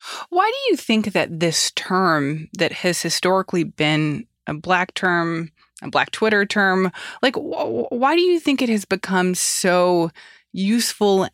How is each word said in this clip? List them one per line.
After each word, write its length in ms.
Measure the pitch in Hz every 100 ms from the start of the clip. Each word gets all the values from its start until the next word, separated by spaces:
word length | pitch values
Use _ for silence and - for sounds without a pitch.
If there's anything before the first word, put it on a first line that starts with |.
| - - -
Why 200 | 349 427
do 220 | 523 539
you 60 | 320
think 360 | - 220 214
that 280 | 180 - 160
this 320 | 170 156 -
term 760 | - - 185 185 156 139 156 160 -
that 140 | 165
has 320 | - 180 170
historically 640 | 170 - 180 190 185 180
been 640 | 156 - 151 156 151 143 - _ -
a 80 |
black 400 | 151 175 180 185
term, 560 | - 190 175 165 165 165 _ _ -
a 80 | 120
black 220 | 143 -
Twitter 340 | - 220 208 196
term, 460 | 208 190 185 185 - - -
like, 140 | 254
wh-, 540 | - 294 - 294 233 -
wh-, 20 |
why 220 | 240 269
do 60 | 339
you 180 | 359 339
think 240 | - 269
it 60 | 247
has 160 | 214
become 500 | - 190 - 190 180
so 800 | 180 - - 190 180 180 175 165 - - - _
useful 760 | 185 196 233 - - 202 190 185